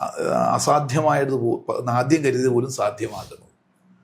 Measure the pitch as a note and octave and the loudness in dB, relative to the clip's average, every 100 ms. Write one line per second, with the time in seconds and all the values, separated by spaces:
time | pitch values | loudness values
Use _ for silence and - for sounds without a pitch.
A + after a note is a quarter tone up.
0 | - - - C#2 - A#2+ - D3 C#3 D3 | -8 -4 -2 0 2 2 2 2 2 0
1 | D3+ C#3+ C3+ B2+ A#2 - - - B2 A#2+ | 2 2 0 0 0 -2 -4 -4 -2 0
2 | C3 D#3+ C#3 B2+ B2+ A#2+ C3+ - G#2 - | 4 2 4 2 2 2 0 0 -2 -2
3 | A2+ G2 F#2 - - _ _ _ _ _ | -8 -8 -14 -16 -20 _ _ _ _ _